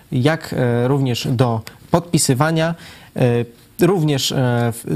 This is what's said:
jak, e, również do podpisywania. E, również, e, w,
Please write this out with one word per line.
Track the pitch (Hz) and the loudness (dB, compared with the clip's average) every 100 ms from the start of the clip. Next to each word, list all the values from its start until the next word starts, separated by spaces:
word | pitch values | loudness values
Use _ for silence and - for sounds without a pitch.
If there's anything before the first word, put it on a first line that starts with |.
| - | -6
jak, | 131 135 160 - - | -2 0 -2 -4 -4
e, | 123 120 123 | -2 0 0
również | 139 135 117 - | 0 -2 -4 -2
do | 120 127 113 - - - | 0 2 0 -6 -16 -2
podpisywania. | 170 175 156 - 123 156 165 165 170 - - - - | -2 0 0 2 2 2 0 -2 -4 -12 -20 -10 0
E, | 123 120 117 - - - 175 | 0 2 -2 -10 -18 0 2
również, | 190 151 135 - | 2 0 0 -2
e, | 143 127 120 120 | -2 0 0 0
w, | 113 - | -4 -4